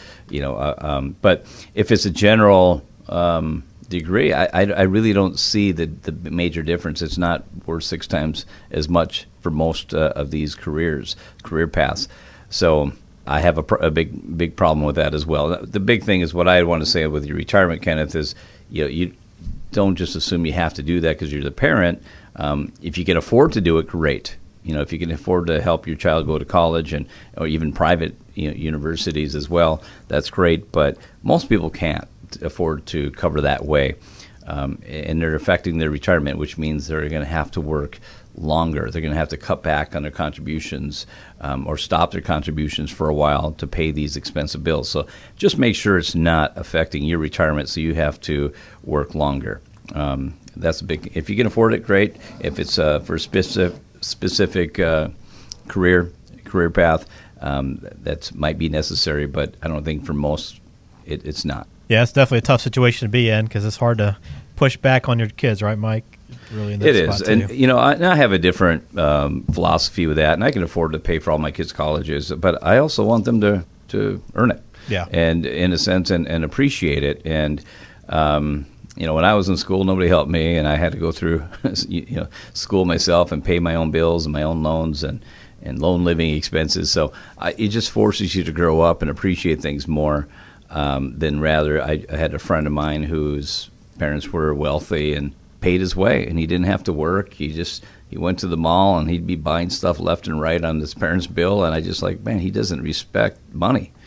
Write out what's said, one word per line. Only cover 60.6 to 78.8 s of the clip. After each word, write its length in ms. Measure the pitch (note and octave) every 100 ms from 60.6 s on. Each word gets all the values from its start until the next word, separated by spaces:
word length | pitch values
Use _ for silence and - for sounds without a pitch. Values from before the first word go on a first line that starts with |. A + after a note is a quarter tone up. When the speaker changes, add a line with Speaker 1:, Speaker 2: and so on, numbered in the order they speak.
| - - - - -
Speaker 1:
it, 200 | D2+ D2+
it's 200 | D2 D2
not. 220 | C#2 - - -
Speaker 2:
Yeah, 140 | A2
it's 80 | A#2+
definitely 280 | - C3+ A#2+
a 20 |
tough 200 | - B2+
situation 460 | - B2+ B2 - A2
to 20 |
be 200 | A#2+ A#2
in 180 | G#2+ A2
'cause 160 | G#2+ G#2+
it's 120 | -
hard 200 | A#2+ A2+
to 180 | G#2 G2+ - - - -
push 200 | C3+ -
back 300 | C3+ C3 -
on 120 | A#2
your 100 | A2
kids, 320 | - C3 G#2
right, 160 | G#2 G#2+
Mike? 260 | A2 A2 - - - B2 -
Really 220 | G#2+ G#2
in 60 | G#2
that 160 | D3 A2+
Speaker 1:
It 100 | E2
Speaker 2:
spot, 160 | G2+
Speaker 1:
is. 60 | G#2+
And, 200 | A2 G2
Speaker 2:
too. 60 | B2
Speaker 1:
you 120 | C3
know, 100 | B2
I, 160 | B2+
and 120 | C#3+ F3
I 100 | E3
have 160 | B2+
a 80 | F#2+
different, 580 | F2 - F2+ D#2+ - -
um, 460 | D2+ D2 C#2+ D2+ -
philosophy 540 | - E2+ E2 - - D#2+
with 100 | D2+
that, 160 | D2+
and 100 | E2
I 80 | A#2+
can 120 | A2
afford 300 | E2+ - D#2+
to 60 | D#2
pay 200 | - D#2+
for 120 | D#2+
all 60 | D#2
my 140 | D#2
kids' 200 | D#2 D#2+
colleges, 580 | - D2+ D#2 D2 D2 D#2 D#2+
but 240 | F#2 D#2+
I 140 | - A2+
also 260 | D3+ -
want 220 | G#2 A2+ G#2
them 140 | A#2
to, 220 | G#2 G2+ F2 - -
to 320 | G#2 G#2 G2 - -
earn 160 | B2
it. 100 | - - - -
Speaker 2:
Yeah. 160 | G2 E2+
Speaker 1:
And 340 | E2+ E2 E2+ D2
in 280 | C2+ F2+
a 40 | E2+
sense, 320 | - F#2 E2+
and, 180 | F2+ C#2+
and 160 | E2
appreciate 600 | D#2 - C#3 C#3 F2 C#2+
it. 180 | C#2+ D2 D#2+
And, 360 | D#2 D2+ D2 - - - - -
um, 560 | D#2 D2+ D2+ D2+ D2 C#2+ -